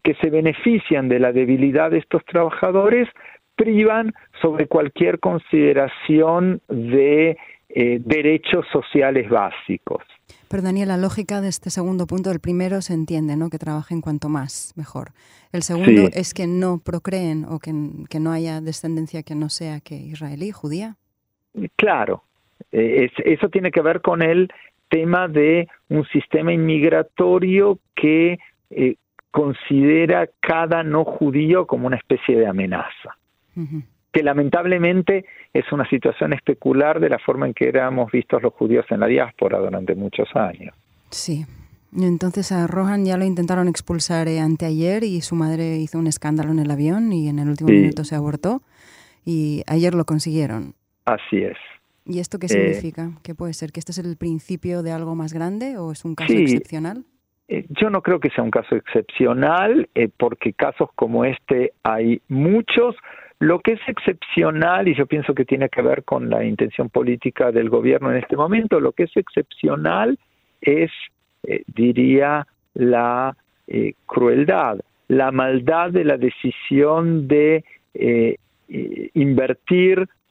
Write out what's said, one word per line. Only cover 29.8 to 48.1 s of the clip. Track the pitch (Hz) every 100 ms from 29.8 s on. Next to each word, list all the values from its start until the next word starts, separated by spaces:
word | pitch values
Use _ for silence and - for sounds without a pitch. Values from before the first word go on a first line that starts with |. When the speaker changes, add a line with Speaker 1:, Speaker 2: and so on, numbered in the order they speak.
| 143 160 165 175 165 _
Speaker 1:
cada | - 165 165 165
no | 160 151
judío | 160 - 147 139 156 180 -
como | 123 127
una | 123
especie | - 131 - 117
de | 107
amenaza. | 95 95 90 - - - - _ _ _ 175
Speaker 2:
Ujú. | 151 156 131 _ _
Speaker 1:
Que | 156
lamentablemente | 143 143 143 175 180 180 170 185 175 196 - - -
es | - -
una | 147 127
situación | 131 127 - 156
especular | 139 - 131 135 131 147 160
de | 156
la | 123
forma | - 127 139
en |
que | - 127
éramos | 131 127 131 117
vistos | 123 - 120
los | 120
judíos | - 113 120 -
en | 104
la | 107
diáspora | 135 120 - - 98
durante | 95 95 92
muchos | 95 101 - 107
años. | 135 98 87 - - _ _ _
Speaker 2:
Sí. | - - 151 156 - - _ _
Y | 180
entonces | 180 170 180 202 190
a | 185 170
Rohan | 180 190 202
ya | 190 185
lo | 190
intentaron | 180 175 185 180
expulsar, | 165 - 170 160 165 160
eh, | 160
anteayer | 156 156 165 156 170 214
y | 220 175
su | -
madre | 170 156 160 165 160
hizo | 156 165
un | 160
escándalo | 151 151 156 151
en | 160
el | 147
avión | 139 151 202 226
y | 175 151
en | 147
el | 147
último | 143 160
Speaker 1:
Sí. | 101
Speaker 2:
minuto | - 151
se | 147